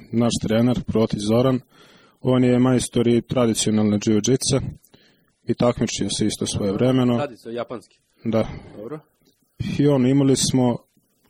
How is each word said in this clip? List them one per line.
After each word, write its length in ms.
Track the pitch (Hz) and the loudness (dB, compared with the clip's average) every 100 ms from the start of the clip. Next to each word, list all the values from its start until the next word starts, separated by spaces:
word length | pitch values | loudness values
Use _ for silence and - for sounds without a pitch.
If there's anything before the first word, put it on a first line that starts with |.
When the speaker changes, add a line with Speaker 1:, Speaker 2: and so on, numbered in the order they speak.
| - | -6
Speaker 1:
naš 200 | 113 120 101 | -2 0 -2
trener, 420 | - 110 123 120 - | -2 0 2 0 -2
Protić 340 | 110 113 104 | 0 0 -2
Zoran, 400 | 104 113 131 127 - _ - - _ _ | 0 2 2 0 -6 _ -20 -20 _ _
on 240 | 131 127 | 0 2
je 140 | 127 123 | 4 4
majstor 500 | 127 123 - 120 117 | 4 2 0 0 2
i 140 | 120 | 2
tradicionalne 760 | - 127 117 107 - 107 107 104 | 0 0 0 0 0 2 2 0
džiu-džice 640 | 113 107 110 131 - 135 - - _ - _ _ _ _ - | 2 0 2 0 0 -2 -4 -12 _ -20 _ _ _ _ -6
i 60 | |
takmičio 560 | 113 120 - 113 - 98 | -2 0 0 -4 -4 -4
se 160 | - 107 | -2 -2
isto 200 | - 107 | -2 -6
svojevremeno. 680 | - 101 104 123 131 123 120 | -4 -4 0 2 2 2 0
Speaker 2:
Tradicio-, 320 | 143 110 117 | -4 -10 -14
japanski? 480 | 117 117 120 - _ _ _ | -10 -10 -12 -16 _ _ _
Speaker 1:
Da. 240 | 117 110 - - - 104 | -4 -2 -2 -8 -16 -18
Speaker 2:
Dobro. 240 | 110 156 _ _ _ _ _ - - - | -16 -16 _ _ _ _ _ -12 -6 0
Speaker 1:
I 80 | 143 | 2
on, 200 | 139 123 | 4 2
imali 300 | 139 135 131 | 2 2 2
smo 400 | - 131 123 117 _ _ _ _ | 0 0 0 -2 _ _ _ _